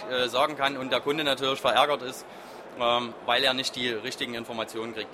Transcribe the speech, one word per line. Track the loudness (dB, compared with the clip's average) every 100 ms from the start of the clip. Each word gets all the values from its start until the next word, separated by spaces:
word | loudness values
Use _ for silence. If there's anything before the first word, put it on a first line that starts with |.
| -4
äh, | 0 2
sagen | 2 2 2
kann | 0 0
und | 0
der | 0
Kunde | 2 0
natürlich | 0 2 0 2
verärgert | 4 6 6 2
ist, | -2 -10 -12 -16 -16 -16 -14 0
ähm, | 2 2 0 -4 0
weil | 4
er | 4
nicht | 2 -2 -2
die | -2
richtigen | -2 -4 -6 -6
Informationen | -6 -6 -4 -4 -4 -6 -6
kriegt | -8